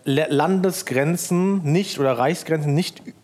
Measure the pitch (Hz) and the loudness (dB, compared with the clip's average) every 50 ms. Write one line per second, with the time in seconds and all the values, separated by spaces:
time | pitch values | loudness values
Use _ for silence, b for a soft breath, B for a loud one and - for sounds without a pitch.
0 | _ 143 135 147 156 - 147 139 151 180 190 190 185 185 175 - - - 123 131 | _ 0 0 0 0 2 2 2 2 2 2 2 2 0 -2 -4 -6 -2 -2 0
1 | 143 160 175 175 - - 180 175 185 196 196 196 156 143 156 190 196 - - - | 0 0 0 -2 -2 -2 0 0 2 0 0 0 0 2 2 2 0 -2 -2 0
2 | 139 135 123 117 127 143 175 - - - 160 156 147 147 143 160 185 - - - | 0 0 2 2 0 0 0 -2 -2 -4 -2 -2 0 0 0 0 0 -2 -6 -12
3 | - - - - | -18 -20 -20 -20